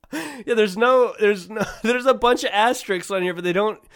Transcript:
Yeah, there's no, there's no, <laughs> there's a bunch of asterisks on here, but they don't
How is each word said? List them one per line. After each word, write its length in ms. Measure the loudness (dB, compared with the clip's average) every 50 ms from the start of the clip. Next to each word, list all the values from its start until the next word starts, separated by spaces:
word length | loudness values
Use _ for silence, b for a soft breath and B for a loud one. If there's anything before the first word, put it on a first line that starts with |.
| _ _ -10 -10 -10 -10 -12 -12 B
Yeah, 80 | -2 0
there's 240 | 2 2 0 2 0
no, 360 | 2 4 4 4 4 2 0 0
there's 300 | 0 0 0 0 -4 -12
no, 120 | -6 -6 -6 -6 -6
<laughs> 100 | -4 -2
there's 240 | 0 0 2 2
a 80 | 2 2
bunch 280 | 4 4 2 2 2 0
of 80 | -2 0
asterisks 580 | 2 2 2 0 -2 -4 -4 -4 -4 -4 -4
on 120 | -4 -2 -2
here, 120 | -2 -4
but 100 | -2 -4
they 80 | -2 0
don't 260 | 0 0 0 -2 -6 _ b b